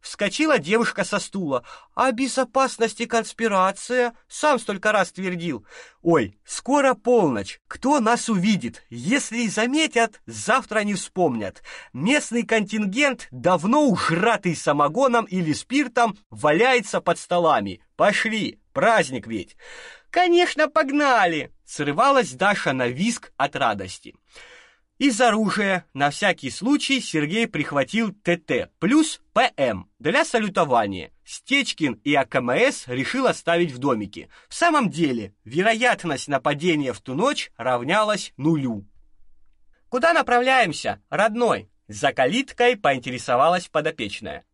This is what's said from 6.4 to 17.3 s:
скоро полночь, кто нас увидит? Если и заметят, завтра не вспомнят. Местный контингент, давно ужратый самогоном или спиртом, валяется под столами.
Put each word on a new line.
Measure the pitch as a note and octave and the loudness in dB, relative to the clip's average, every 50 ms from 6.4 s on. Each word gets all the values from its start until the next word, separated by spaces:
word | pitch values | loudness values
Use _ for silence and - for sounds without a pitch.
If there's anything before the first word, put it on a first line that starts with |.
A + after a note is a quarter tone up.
| _ | _
скоро | - - - - - C4+ D4 C#4 C4+ B3 | -14 -14 -10 -2 2 2 4 4 4 2
полночь, | - _ A#3+ B3 A#3 G3 D3+ B2 G#2 G2 - - _ _ | 0 _ 2 4 4 4 4 0 -2 -4 -8 -12 _ _
кто | _ - - - B3+ D4 D4 | _ -16 -4 0 2 2 4
нас | A3 A3 A#3+ A#3 - - | 4 2 2 2 0 0
увидит? | A3+ F#3 F3 G#3+ G#3+ E3+ - A#2 - - _ _ | 0 2 2 2 2 0 0 -6 -12 -12 _ _
Если | A#2 A#2+ A#2+ E3+ B3 D4 - - A3 A#3 | -14 -8 -2 -2 -2 -2 -2 -4 -4 -4
и | A#3+ G#3+ | -4 -2
заметят, | D3+ G#3+ A3 B3 C4+ D#4 D#4+ D4+ - A#3 A3+ A3 A3 - _ | 0 -2 -2 0 2 0 0 0 2 0 0 0 -2 -14 _
завтра | - A#2 G#2+ G#2 - A3+ C4 - - G#3+ A3 | -16 -14 -10 -2 0 0 0 0 -2 -4 -2
не | G#3 G#3 G3+ | 0 0 -2
вспомнят. | F#3 - - _ F#3 F3+ D#3 B2 A2+ G#2 F#2 - - - - - - - - | -4 -6 -8 _ 0 0 0 0 -2 -6 -8 -10 -14 -20 -20 -20 -20 -20 -16
Местный | _ B2 D3 G#3+ C#4+ D4 C#4+ - A3+ A#3+ A3+ | _ -4 0 2 2 2 0 -2 -4 -4 -2
контингент, | - A3+ A3 G#3 G3+ A3 A3 G#3+ G3 F#3 B3 D4 C#4+ B3+ A#3+ - - | 0 0 0 0 -2 -4 -4 -4 -2 0 0 0 0 0 -4 -10 -16
давно | - B2+ B2+ F3 F3 D#3 D3+ G3 A#3+ D4+ D4+ C4+ | -16 -2 0 2 2 2 2 2 4 4 4 4
ужратый | F#3 C#3 - - D#3+ E3 F#3 A#3 A3+ G3+ - F3+ D#3+ | 2 2 0 0 0 2 2 2 2 2 0 -2 -2
самогоном | - - D#3 D3 D3 D3 C#3+ D3+ A3+ C#4 C4 A#3 A#3+ A3 | -2 0 0 2 2 2 2 2 2 2 2 2 2 0
или | - F3+ F#3 F3 D#3 | 0 -4 -4 -2 -2
спиртом, | C#3+ - - _ A#3+ C#4 D4 B3 _ B3 A#3+ A3 G3 - _ _ | -2 -4 -4 _ -2 -2 -2 0 _ 0 0 0 -2 -8 _ _
валяется | - G#2+ A2+ D3+ D3+ F3 A3+ C4 C4 B3 - - - F#3 | -14 -2 0 2 4 4 4 4 4 2 0 -2 -6 -4
под | - - E3+ - | -2 -2 -2 -2
столами. | - - | -2 -2